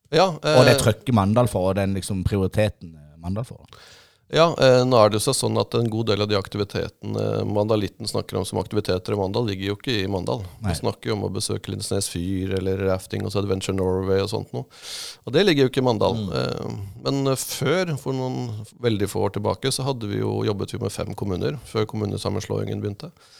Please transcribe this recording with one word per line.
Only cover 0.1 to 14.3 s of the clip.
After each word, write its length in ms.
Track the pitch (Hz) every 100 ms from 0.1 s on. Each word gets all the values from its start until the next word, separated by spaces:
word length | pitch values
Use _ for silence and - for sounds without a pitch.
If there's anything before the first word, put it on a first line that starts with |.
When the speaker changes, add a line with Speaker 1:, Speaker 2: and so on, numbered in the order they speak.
Speaker 1:
Ja, 180 | 151 185
Speaker 2:
Og 320 | 151 147 143
det 140 | 139 139
Speaker 1:
eh, 20 |
Speaker 2:
trøkket 380 | 117 104 - 113
Mandal 320 | 98 107 104
får, 220 | 98 92
og 20 | 95
den 220 | 98 98
liksom 240 | - 95
prioriteten, 680 | 90 101 92 110 107 - 85 78
eh, 220 | 73 76
Mandal 240 | 85 101
får. 220 | - - - - - - - _ -
Speaker 1:
Ja, 140 | 143 165 -
eh, 240 | 135 127
nå 140 | 127 123
er 120 | 107
det 80 | 107
jo 120 | 139
så 20 | 123
sånn 240 | 113 110
at 160 | - 117
en 140 | 117
god 180 | 110 113
del 140 | 101
av 40 | 104
de 60 | 104
aktivitetene 1080 | - 101 101 95 82 - 104 107 107 107 104
Mandalitten 640 | 104 107 110 98 - 104
snakker 300 | 107 - 104
om 60 | 95
som 120 | 104
aktiviteter 560 | - 107 101 92 -
i 40 | 104
Mandal, 260 | 95 107 117
ligger 220 | 95 98
jo 80 | 101
ikke 180 | - 110
i 40 | 95
Mandal. 320 | 98 92 123 92 -
Speaker 2:
Nei. 100 | 104
Speaker 1:
Vi 80 | 85
snakker 320 | 110 - 117
jo 60 | 107
om 80 | 98
å 60 |
besøke 360 | 95 - 101 -
Lindesnes 380 | 101 101 98 -
fyr, 460 | 90 87 95 92 95
eller 240 | 95 95 95
rafting 340 | 92 - 98 98
hos 80 | 101
Adventure 400 | 101 95 - 95
Norway 480 | 92 92 95 95
og 80 | 98